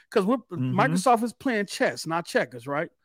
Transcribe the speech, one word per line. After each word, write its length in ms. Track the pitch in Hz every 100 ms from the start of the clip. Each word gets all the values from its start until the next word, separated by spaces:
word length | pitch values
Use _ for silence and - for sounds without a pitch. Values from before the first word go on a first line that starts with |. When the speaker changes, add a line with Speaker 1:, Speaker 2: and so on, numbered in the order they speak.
| _
Speaker 1:
'Cause 160 | 214 190
we're, 100 | 254
Speaker 2:
Mm-hmm. 400 | - 165 127 127
Speaker 1:
Microsoft 460 | 214 175 254 240
is 80 | 233
playing 360 | - 277 220 202
chess, 380 | - 240 233 160
not 200 | 165 165
checkers, 420 | 240 135 123 127
right? 220 | 143 175 _